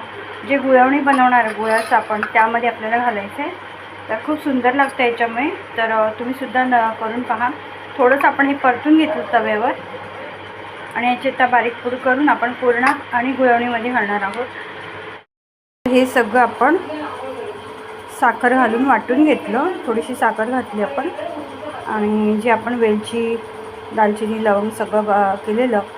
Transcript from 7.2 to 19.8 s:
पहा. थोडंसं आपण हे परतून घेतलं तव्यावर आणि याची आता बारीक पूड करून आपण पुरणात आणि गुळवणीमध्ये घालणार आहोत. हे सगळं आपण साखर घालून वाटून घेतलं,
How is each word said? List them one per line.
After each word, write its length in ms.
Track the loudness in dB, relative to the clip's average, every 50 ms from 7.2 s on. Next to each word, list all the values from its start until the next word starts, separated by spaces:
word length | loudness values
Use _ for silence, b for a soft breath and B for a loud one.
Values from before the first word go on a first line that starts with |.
पहा. 280 | -4 -4 -2 -2 -2 -2 -4 -6 -10 -16 -16 -16 -16 -12 0 2
थोडंसं 300 | 4 4 4 6 4 2
आपण 200 | 4 4 2 2
हे 60 | 2
परतून 440 | 2 2 2 2 2 4 4 6 6
घेतलं 360 | 6 4 0 -2 -2 0 0
तव्यावर 380 | 0 2 2 0 0 0 0 -2 -4 -8 -14 -14 -14 -14 -14 -14 -14 -14 -14 -14 -14 -16 -16 -16 -16 -16 -14 -14 -14 -14 -10 -6
आणि 120 | -2 0 0
याची 220 | 0 0 0 -2
आता 160 | 2 2 2
बारीक 280 | 4 4 4 2 2 -2 -4 -4
पूड 100 | -4 -4
करून 360 | -2 0 2 2 4 4 4
आपण 240 | 4 2 0 -2 -2
पुरणात 600 | 0 2 2 2 4 2 2 2 0 -4 -4 -2
आणि 180 | -2 0 0
गुळवणीमध्ये 600 | 0 2 4 4 4 4 2 0 -2 -2 -2 -2
घालणार 300 | 0 0 0 0 0 -2
आहोत. 240 | -2 -4 -4 -6 -6 -8 -8 -12 -14 -14 -14 -14 -14 -14 -14 -14 -14 -14 -16 -18 -20 _ _ _ _ _ _ _ _ _ _ _ _ 2
हे 180 | 4 4 4
सगळं 360 | 4 2 2 2 2 4 4
आपण 360 | 2 2 2 2 2 2 2 2 0 -4 -8 -8 -8 -10 -10 -10 -10 -10 -10 -10 -10 -10 -12 -12 -14 -16 -16 -16 -16 -16 -16 -16 -16 -16 -4 0
साखर 340 | 2 2 2 2 2 2 4
घालून 320 | 4 4 2 2 2 4
वाटून 400 | 4 4 2 2 2 2 4 6
घेतलं, 460 | 6 4 2 0 -2 -2 0 0 -2 -2 -4